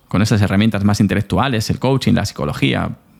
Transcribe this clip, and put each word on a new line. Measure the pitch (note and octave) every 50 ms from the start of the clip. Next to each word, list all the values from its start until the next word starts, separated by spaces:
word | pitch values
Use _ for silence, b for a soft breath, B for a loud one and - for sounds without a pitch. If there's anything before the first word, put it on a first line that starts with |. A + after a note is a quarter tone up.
| _ -
con | - F#2
esas | G#2+ G#2 A#2+ G2+
herramientas | G#2 F2+ F#2+ G2 G#2+ A#2 G#2 G2
más | G2 G2+ G2+ -
intelectuales, | G#2+ F#2 F#2 G2 G2+ - F2+ F2+ B2 C#3 A#2+ A2 A2 -
el | - -
coaching, | - B2+ C3+ B2+ - G#2+ F#2+
la | F2+ -
psicología, | - - - D2 D2 - - - C3+ A#2+ F#2+ F2 - - - _ _ _